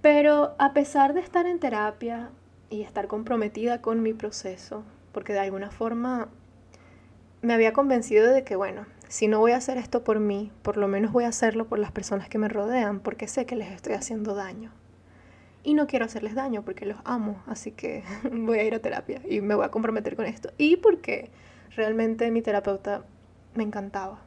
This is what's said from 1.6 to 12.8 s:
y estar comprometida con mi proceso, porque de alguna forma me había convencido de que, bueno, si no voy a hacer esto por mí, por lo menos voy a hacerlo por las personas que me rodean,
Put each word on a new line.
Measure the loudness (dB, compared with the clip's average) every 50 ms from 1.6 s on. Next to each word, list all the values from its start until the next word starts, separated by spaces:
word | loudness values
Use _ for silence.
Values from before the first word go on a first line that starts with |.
| -2 -2 -2 -2 -2 -2 -4 -6 -8 -6 -6 -8 -10 -14 -18 -20 _ _ -20 -20 -14 _
y | -10 -10
estar | -10 -6 -6 -6 -4
comprometida | -4 -6 -6 -4 -2 0 0 0 -2 -2 -2 -2 -2 -2 -2
con | -2 -2 0 2
mi | 0 0 -2
proceso, | -2 -8 -8 -8 -8 -8 -8 -10 -10 -12 -12 -12 -12 -12 -16 -20 -20 -20 -12
porque | -12 -10 -6 -4 -2
de | -2
alguna | -2 -2 -4 -6 -8 -10
forma | -6 -4 -4 -2 -2 -2 -2 -2 -2 -4 -6 -8 -12 -20 -20 -20 -20 -20 -20 -20 -20 -20 -20 -20 -20 -20 -20 -20 -20 -20 -20 -20 -14 -4
me | 0 2 4
había | 6 6 6 6
convencido | 4 4 4 2 2 2 4 6 8 8 8
de | 6 4 4
que, | 0 -2
bueno, | -2 -2 -2 -4 -10 -14 -16 -18 -20 -18
si | -12 -4 0 2
no | 2 4 6
voy | 6 6
a | 4
hacer | 4 0 -2 -4
esto | -4 -4 -2 -4 -2 0
por | 0 0 2
mí, | 2 0 0 -2 -6 -8 -12 -6
por | -6 -4 0
lo | 0 0
menos | 0 2 0 0 2
voy | 2 2 0
a | 0
hacerlo | 0 2 2 2 2 0 -4
por | -2 -2 -2
las | -2 -2
personas | -4 -10 -4 -4 -4 -4 -4 -4
que | -2
me | -2 -2
rodean, | 0 -2 -2 -2 0 0 0